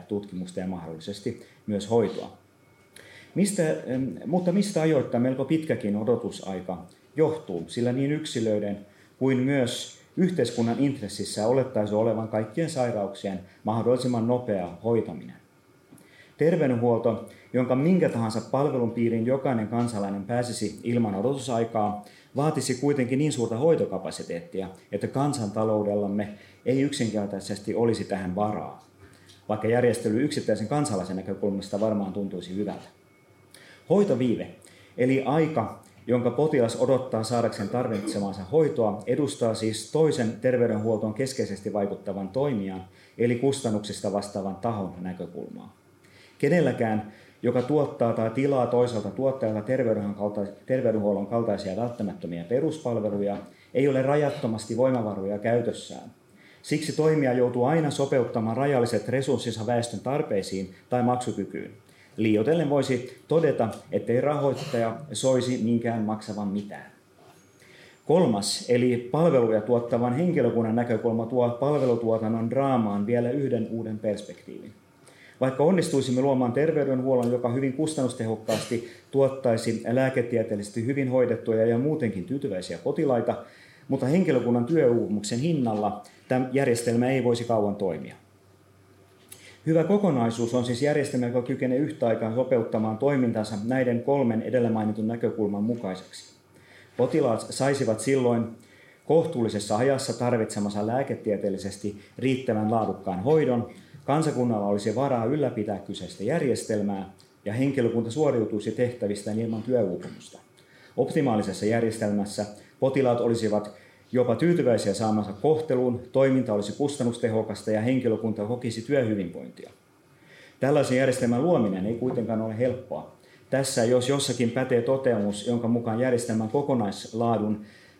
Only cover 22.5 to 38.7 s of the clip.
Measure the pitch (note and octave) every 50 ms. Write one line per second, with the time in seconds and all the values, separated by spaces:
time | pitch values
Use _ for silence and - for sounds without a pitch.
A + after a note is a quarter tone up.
22.5 | D#3 C#3 A#2 C#3 B2 - C#3+ C#3+ C#3 C3 B2 A#2 C3+ C3+ D3+ D3+ B2 A#2+ A#2 A#2
23.5 | A2+ A#2 D3+ E3 D#3 - - - F#2+ F2+ - - - - - - E2+ E2+ - -
24.5 | - F#2+ F#2+ F#2 - - - - G#2 G2 A#2 A2+ - C3+ C#3+ C#3+ A2+ A2+ G#2+ G2+
25.5 | G2+ A2 A2 A2 G#2+ G#2+ G#2 G2+ G2+ G#2 G2+ G2 G2+ G#2+ G2+ - - - - -
26.5 | - - - A#2 C3 C3+ C#3 C#3 - - A#2 G#2 A2 G#2 G2+ G2+ G#2 F#2+ - -
27.5 | G2+ F#2+ - A2+ - G#2+ A#2 A#2 G#2+ G#2 F#2+ - G2 F#2+ F#2+ F2+ F2+ G2+ G#2+ G#2+
28.5 | F#2+ E2 D2 C2+ C2+ - - - _ - - - - - - - - - _ -
29.5 | G#2+ - - - A#2 B2 B2 A#2+ A2 - - A2 G#2+ B2 D3 D3 - A#2+ - A#2
30.5 | G#2+ G2 A2 - D3 D3+ C#3+ A#2 G#2 F#2 F2+ F#2+ F#2 F#2+ F#2+ G#2 F#2+ - A2 G2+
31.5 | G2 G2 - - G#2 G2 A2 A2 G#2+ G2+ G2 F#2+ F2+ G2+ G2+ F2+ F#2 F2 - F2
32.5 | F#2 G2+ G#2 F#2+ D2 - - - - _ _ _ _ _ _ _ _ _ - -
33.5 | - - - - - - - - E3+ G3+ G3+ D3 C3 A#2 C3 A#2+ G2+ - - -
34.5 | - - - - - - - - - - B2+ C3 C3+ C3 - A#2+ D3 E3 D#3 D#3
35.5 | D#3 A#2 G#2 - - - - - - - - - A#2+ A#2+ A#2+ A#2+ - C#3+ D3+ D#3
36.5 | D#3 B2+ A#2 A#2 - - B2+ C3 C3 B2 - - A#2 A2 A2+ A#2+ B2 A#2 A#2 G#2+
37.5 | - - G2 F#2 - B2 B2 A2+ A2 G2 G2+ - - G2+ G2+ G2 F#2 F#2+ - -
38.5 | - E3 D#3 C#3